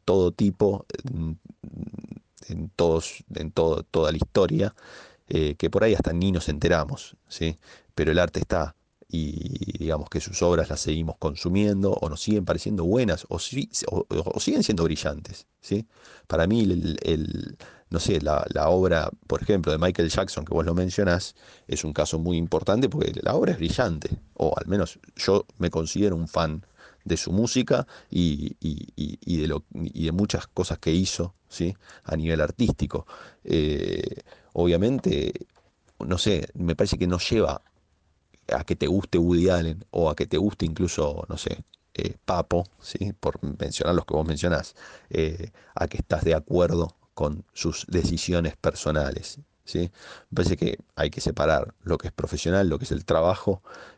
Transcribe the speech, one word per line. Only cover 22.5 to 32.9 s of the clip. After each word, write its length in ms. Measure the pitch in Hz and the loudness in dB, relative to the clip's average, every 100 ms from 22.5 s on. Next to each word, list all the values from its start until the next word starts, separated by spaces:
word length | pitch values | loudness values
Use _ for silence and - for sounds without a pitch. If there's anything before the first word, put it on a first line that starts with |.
| 80 - 104 131 | 0 2 2 2
porque 240 | 151 - - | 0 -2 -2
la 120 | - | 0
obra 180 | 135 - | 2 2
es 60 | 170 | 0
brillante, 520 | 82 - 120 78 - - - | -2 0 0 -2 -4 -8 -10
o 200 | - 78 - | -2 0 0
al 100 | - | 0
menos 320 | 101 82 - - - | 0 0 -6 -20 -4
yo 300 | - 98 - - | 2 2 2 -2
me 120 | 87 | -2
considero 440 | 82 82 95 101 | 0 -2 2 2
un 140 | 85 82 | 2 -2
fan 380 | 87 80 78 - _ - _ | 0 0 -2 -10 _ -20 _
de 120 | - 82 | -4 -4
su 160 | - | 0
música 540 | 92 117 127 117 123 - - - | 0 2 2 2 2 0 -10 -4
y, 460 | - 85 71 73 - | 2 2 2 -4 -6
y, 320 | 82 73 - | -6 -6 -8
y, 240 | - 78 - | -8 -8 -6
y 140 | - 85 | -4 -2
de 80 | 78 | 0
lo, 180 | 76 - | -2 -6
y 320 | - 82 - | -8 -8 -4
de 80 | 80 | -2
muchas 340 | 85 101 87 - | 0 0 -2 -4
cosas 320 | - 92 80 | -4 -4 -2
que 140 | - | 0
hizo, 420 | 82 95 - 85 - _ | 2 2 -2 -6 -8 _
¿sí? 260 | - 85 101 - - | -6 -4 -4 -12 -18
A 120 | - 80 | -6 -2
nivel 260 | 80 80 | 0 2
artístico. 640 | 76 - 123 - 73 | 0 0 0 0 -2